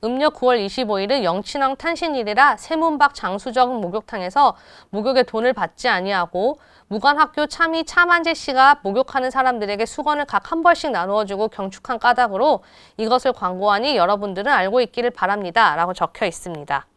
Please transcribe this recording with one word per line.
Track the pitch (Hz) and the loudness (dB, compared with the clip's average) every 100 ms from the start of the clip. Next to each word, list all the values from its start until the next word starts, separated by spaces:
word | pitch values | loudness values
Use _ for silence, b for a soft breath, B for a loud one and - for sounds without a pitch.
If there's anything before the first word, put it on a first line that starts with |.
| 220 | -4
음력 | 254 302 | 0 0
구월 | 302 247 247 | 2 2 2
이십오 | 196 226 240 202 | 0 -4 -2 -2
일은 | 196 277 | 0 0
영친왕 | 185 180 202 294 269 269 | 0 -2 -4 -2 -2 -2
탄신일이라 | 330 330 339 277 208 214 277 226 | -4 -4 -4 -4 -2 4 4 2
세문박 | - 320 330 302 285 - | -4 -2 0 2 0 0
장수적 | 190 196 262 233 247 247 | -6 -6 -4 0 2 0
목욕탕에서 | 185 202 208 220 180 226 269 - B B B | -4 -6 -8 -8 -4 2 2 2 B B B
목욕의 | 196 214 262 | -6 0 2
돈을 | 247 226 240 | 0 0 0
받지 | 233 175 _ 247 | 0 -4 _ -2
아니하고 | 196 190 196 175 180 220 302 b b b | 0 0 -2 -2 -2 -2 -4 b b b
무관학교 | 208 247 294 302 - 302 | -2 2 2 0 0 -4
참의 | - 330 330 320 | -2 -2 -2 -2
차만재 | - 349 349 330 | 0 4 4 2
씨가 | 320 - 254 269 285 | -4 -2 4 6 6
목욕하는 | 196 202 262 277 254 | 2 -2 -2 -2 -2
사람들에게 | 254 262 240 202 202 226 | 0 0 0 -4 -4 -4
수건을 | - 302 294 285 | -4 -2 -2 0
각 | 202 - | -2 -2
한 | 330 | 2
벌씩 | 320 - 311 | 4 2 0
나누어주고 | 214 180 208 208 196 220 | -2 -2 -2 -2 -2 -4
경축한 | - 190 190 - 240 | -4 -10 -10 -10 -2
까닭으로 | 240 247 240 196 277 220 b b b b | -2 0 -2 2 2 0 b b b b
이것을 | 220 254 262 | -2 0 0
광고하니 | 247 180 185 202 202 262 262 | -2 -4 -2 0 2 0 2
여러분들은 | 175 208 202 185 208 | 2 0 -2 -4 0
알고 | 262 185 233 | 2 2 0
있기를 | 240 - 240 | 0 -2 -4
바랍니다."라고 | 247 185 208 185 175 214 151 175 | -2 -2 -2 -2 4 4 4 -2
적혀 | 185 170 - 208 | -2 -4 -2 -4
있습니다. | 165 - 160 147 139 - | -4 -12 -12 -6 -6 -6